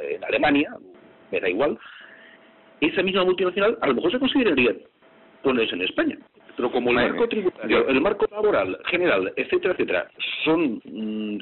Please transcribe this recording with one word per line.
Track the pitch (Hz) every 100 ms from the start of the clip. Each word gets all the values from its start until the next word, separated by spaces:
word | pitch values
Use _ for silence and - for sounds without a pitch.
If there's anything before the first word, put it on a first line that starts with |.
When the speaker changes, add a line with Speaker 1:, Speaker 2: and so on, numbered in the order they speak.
Speaker 1:
en | 71 87 -
Alemania, | 110 - 143 160 - - - - - -
me | 92
da | 95
igual, | 92 147 220 - - - - - - - - - -
esa | 160 175
misma | 185 190
multinacional | 185 180 180 185 208 233
a | 143
lo |
mejor | 120 180
se | 254
consideraría | 254 285 220 131 120 - - _ _ - - -
ponerse | 135 123 110 90
en |
España. | 92 - 320 - - _ - -
Pero | 120
como | 123 120
el | 120
Speaker 2:
Bueno, | 120
Speaker 1:
marco | - 226
tributario, | 214 180 - 110 117 117
Speaker 2:
yo |
Speaker 1:
el | 135
marco | 202 208 220
laboral | 208 208 131 95 95 -
general, | 175 175 98 92 -
etcétera, | - 180 185 175
etcétera, | 113 87 - - - -
son, | 151 165 147 104
mm, | - 101 107 107 107 104